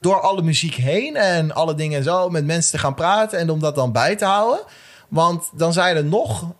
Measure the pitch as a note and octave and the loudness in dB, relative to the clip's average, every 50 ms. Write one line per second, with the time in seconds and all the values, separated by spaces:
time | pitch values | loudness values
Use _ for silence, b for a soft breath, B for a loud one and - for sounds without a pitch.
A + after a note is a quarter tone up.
0 | - F3+ G3 F#3+ - F#3+ G3 F#3 E3 D#3+ D3+ - D#3+ E3 B2+ B2 B2+ C3+ D#3+ G#3 | 0 2 2 2 2 2 0 2 0 0 0 0 0 -2 -2 -2 0 0 0 0
1 | C4 D#4 D4+ C#4 G#3 F#3+ F3 E3 D#3 D#3 - - E3 D#3+ D#3 D3+ D#3 D#3 D3+ C#3+ | -2 -2 0 0 2 2 2 2 0 0 0 0 0 0 0 -2 -4 -2 -2 -2
2 | C3 D#3 F3 F#3 F#3 F3+ E3+ D#3+ D3 D3 E3 E3+ D#3+ - - D3 - C#3 C3+ - | 0 0 0 0 0 0 0 -2 -2 0 0 0 0 -2 -2 -2 -2 -2 -2 0
3 | E3 F3 G3 G#3+ A3 G#3+ G#3+ F3+ E3+ D#3+ D#3+ D#3 D#3 D3+ C#3+ D3 C3 B2 A2 A#2 | 0 2 2 2 0 0 -2 -2 -2 -2 -2 0 -2 -2 -2 0 -2 0 2 2
4 | B2+ D#3+ G#3 G#3 G#3+ F#3+ G3 G#3 G#3+ A#3 C4+ G4 G#4+ B B B B B B B | 2 2 2 0 0 0 2 2 2 2 0 -2 -4 B B B B B B B
5 | B B - D#3 E3 F3 F3 E3 - - - C3+ E3 E3 E3 F#3 F3+ F#3 F3 D#3 | B B 0 2 2 2 2 -2 -6 -10 -4 -2 0 0 2 2 2 2 2 2
6 | D3 D3 F3 A3+ D#4+ - G#3+ E3 E3+ E3+ F3 - | 0 0 0 0 0 -2 -4 -6 -6 -10 -12 -8